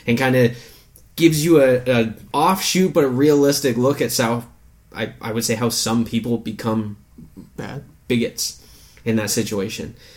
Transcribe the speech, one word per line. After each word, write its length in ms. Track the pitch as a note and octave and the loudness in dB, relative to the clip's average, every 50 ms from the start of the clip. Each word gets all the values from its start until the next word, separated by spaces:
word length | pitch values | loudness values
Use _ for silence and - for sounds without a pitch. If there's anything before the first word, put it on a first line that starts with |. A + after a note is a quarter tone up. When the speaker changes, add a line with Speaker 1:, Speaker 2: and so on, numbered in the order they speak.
| - | -4
Speaker 1:
and 140 | - A#2+ A#2+ | -2 0 0
kinda 340 | C3+ C3 B2+ B2+ B2 A#2 A#2+ - - - - - - _ _ - - - - | 2 2 4 4 2 2 0 -4 -16 -20 -20 -20 -20 _ _ -20 -20 -14 -4
gives 300 | - E3 D#3+ D#3 D3+ D3+ | 2 2 4 4 4 2
you 180 | F3 E3 D3+ | 4 6 6
a, 140 | C3+ C3 B2+ B2 B2 | 6 6 4 2 2
a 280 | C3 B2+ A#2 A2+ A2 G#2+ - - - | 2 2 2 2 0 -4 -12 -14 -6
offshoot 600 | - C#3 D#3+ F3+ F#3+ F#3+ - - - F#3 F#3 F3+ | -2 0 2 2 2 0 -2 -2 0 2 2 2
but 120 | D3+ E3 D3 | 2 2 2
a 40 | C3 | 2
realistic 680 | B2 B2+ C#3+ D3+ D3 C#3+ C#3 C#3+ C#3 - - C3+ A#2 | 2 2 4 4 4 4 4 4 2 2 0 -2 0
look 240 | B2 B2 C3+ C#3 - | 2 2 0 0 0
at 160 | C3+ A2+ - | -2 -4 -2
how 260 | - A#2+ A2+ A#2 A#2+ A#2 - - _ _ - _ _ _ _ | -2 0 0 -2 -4 -6 -10 -20 _ _ -20 _ _ _ _
I, 200 | - - B2 - - - | -10 -10 -10 -10 -10 -12
I 100 | - A#2 | -10 -6
would 140 | A2 A#2 A#2 | -6 -4 -2
say 100 | - A2+ | -2 -2
how 140 | G#2+ A#2+ A#2 | -2 -2 -2
some 360 | - - - A2+ A2+ A#2 A2+ | -2 -2 -2 -2 0 0 -2
people 320 | A2 A#2 A2+ G#2 B2 A#2+ A2+ | -2 -2 -4 -2 -2 -4 -4
become 580 | A2+ A2 G#2+ - - A#2 A2 A2 G#2+ G#2 G#2 - - _ _ - - - - F#2+ - - - | -4 -8 -10 -6 -4 -4 -2 -2 -4 -6 -10 -14 -20 _ _ -20 -20 -20 -20 -20 -20 -20 -14
Speaker 2:
Bad. 280 | - G#2 G2+ A#2+ C#3 B2+ - - _ _ - | -14 -12 -12 -12 -14 -16 -18 -20 _ _ -2
Speaker 1:
bigots 520 | B2+ A#2 A#2 - - - - - - - - - - - - - - - - | -2 -2 -2 -2 -4 -6 -8 -8 -10 -14 -20 -20 -20 -20 -20 -20 -20 -10 -4
in 100 | A#2 A2+ | -2 -2
that 160 | A2+ G#2+ G2 | -2 0 -2
situation, 640 | - A#2+ G#2+ G2+ G#2+ G2 F#2+ A2 - - F2 - - - - - - | -2 -4 -4 -4 -4 -4 -6 -6 -8 -10 -12 -12 -14 -18 -20 -20 -20